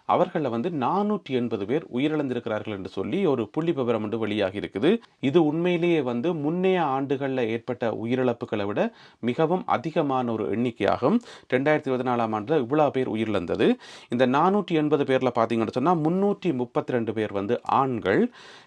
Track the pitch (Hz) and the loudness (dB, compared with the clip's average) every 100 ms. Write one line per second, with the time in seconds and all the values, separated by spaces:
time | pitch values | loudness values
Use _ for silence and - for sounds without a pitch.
0 | - 220 180 175 139 117 175 160 123 180 | 0 2 2 -2 -2 -2 -4 -2 -2 0
1 | 208 208 - 127 117 110 101 151 165 123 | 0 -2 -2 -2 -2 -4 -2 -4 -4 -2
2 | 151 156 139 120 117 107 104 101 92 - | -2 -2 -2 -4 -4 -6 -4 -8 -8 -6
3 | 98 170 185 131 107 156 165 139 120 113 | -4 0 0 0 -2 -4 -2 -2 0 0
4 | 107 110 107 107 95 98 85 95 139 226 | -2 -4 -2 0 -2 -2 -6 0 2 0
5 | - _ 127 165 151 160 180 175 175 165 | -2 _ 2 4 2 2 0 2 2 2
6 | 127 120 156 170 143 175 190 185 151 135 | 0 -2 -2 -2 -2 0 2 2 0 -2
7 | 135 135 139 131 113 117 - 117 117 110 | -2 -2 -2 0 0 -2 -4 -4 -2 -2
8 | 113 123 127 117 - 110 101 113 226 - | -2 0 0 0 -4 -4 -2 -2 -2 -4
9 | - _ 117 123 160 180 - - 160 170 | -20 _ -2 0 2 0 0 -2 -2 -2
10 | 147 131 123 110 104 104 123 - 95 92 | 0 0 0 -2 -2 0 -2 0 0 2
11 | 127 233 - - - 127 143 151 135 127 | 2 2 -2 -18 -2 0 2 2 0 -2
12 | 127 120 110 107 104 160 117 151 143 131 | 0 0 0 -2 0 0 2 2 2 2
13 | 127 110 110 101 87 90 151 247 - - | -2 -2 0 0 0 2 2 2 -4 -18
14 | - 123 127 139 180 202 - 160 151 143 | -6 0 2 4 4 2 0 0 2 2
15 | 131 131 127 120 113 113 110 127 147 175 | 2 2 2 2 2 2 0 0 2 2
16 | 151 185 202 196 180 131 123 151 143 127 | 2 0 0 0 -2 -2 -2 -4 -2 -2
17 | 113 110 104 101 104 120 - 117 135 113 | -2 -2 -2 -2 -2 -2 0 2 2 0
18 | 90 127 233 - - - | 2 2 2 -4 -20 -20